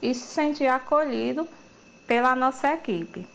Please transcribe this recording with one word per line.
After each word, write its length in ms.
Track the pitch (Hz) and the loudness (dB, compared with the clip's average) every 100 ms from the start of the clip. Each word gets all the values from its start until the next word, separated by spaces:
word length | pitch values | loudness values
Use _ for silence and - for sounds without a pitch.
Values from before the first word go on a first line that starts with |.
e 100 | 233 | -2
se 140 | 254 - | -2 -4
sentir 400 | - 302 294 262 | -2 0 2 2
acolhido 800 | 262 262 294 302 226 233 262 330 - - - - - - | 2 2 2 2 -2 -2 -4 -6 -12 -20 -20 -20 -10 0
pela 300 | 240 254 254 | 2 4 2
nossa 360 | 262 262 277 | 0 2 0
equipe. 560 | 320 277 180 165 - - | 0 -2 -4 -6 -12 -16